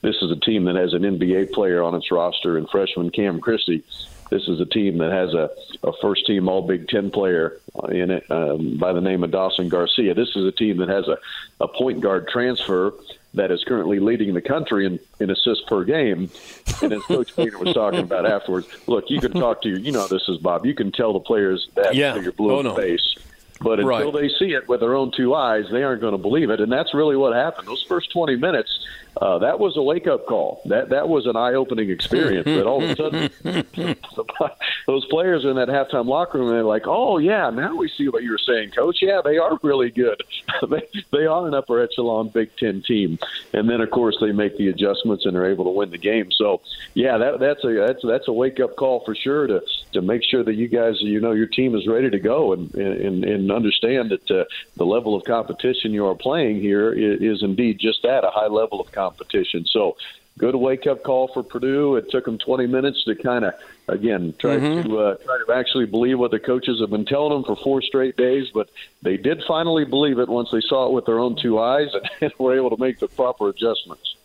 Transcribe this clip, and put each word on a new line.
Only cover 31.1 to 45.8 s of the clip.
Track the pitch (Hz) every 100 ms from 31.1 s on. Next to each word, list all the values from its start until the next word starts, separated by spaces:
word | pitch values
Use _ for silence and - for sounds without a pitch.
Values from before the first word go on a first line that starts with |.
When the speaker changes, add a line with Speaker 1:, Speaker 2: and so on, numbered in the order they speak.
| 156 120
Speaker 1:
an | 113
eye-opening | 123 131 131 117 104
experience. | 90 - - 156 95 113
That | 156 101
all | 135
of | 165
a | 143
sudden, | 156 156 151 - 165 180 - - 170 - -
<laughs> | - - - 147 - - - -
those | 135 131
players | 156 185 165 135
are |
in | 131
that | 123
halftime | 139 135 135 120
locker | 143 175 143
room, | 123
and | 117
they're |
like, | 110 107 -
"Oh, | 196 262 185
yeah, | 160 214 147
now | 113 175 170
we | 165
see | - 143
what | 117
you | 120
were | 107
saying, | - 120 104
Coach. | 120 147 175
Yeah, | 190 196
they | 147 156
are | 175 320
really | 151 135 123
good. | 117 123 104 -
<laughs> | - - - -
They, | 151 - 208 -
they | 143 156
are | 160 170
an |
upper | 139 135 120
echelon | 120 - 120 110 113
Big | 113 110 -
Ten | 113 95
team." | - 113 95 80 - - -
And | 104 110
then, | 120
of | 110
course, | 123 117 107
they | 107
make | 104 104 -
the | 98
adjustments | 85 101 98 113 101 104
and | 90
are | 92
able | 95 90
to |
win | 95